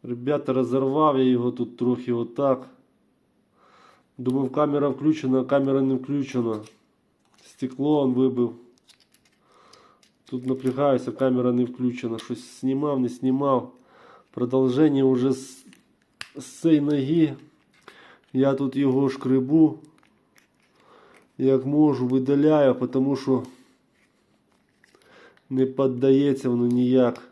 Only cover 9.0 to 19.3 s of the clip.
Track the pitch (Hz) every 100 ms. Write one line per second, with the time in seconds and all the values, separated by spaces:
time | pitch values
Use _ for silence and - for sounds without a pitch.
9 | _ _ _ _ _ _ _ - _ _
10 | _ _ - 127 127 131 131 127 143 127
11 | 120 - 135 127 123 123 123 127 123 120
12 | 117 113 - 120 - - 131 135 147 139
13 | 123 - 131 135 143 127 - - _ _
14 | - - _ - 123 131 131 127 156 139
15 | 131 127 131 127 - - - - _ _
16 | _ _ - - - - 165 151 143 147
17 | 131 165 156 131 - _ _ _ - -
18 | - - _ 131 139 135 135 127 139 131
19 | 135 - 131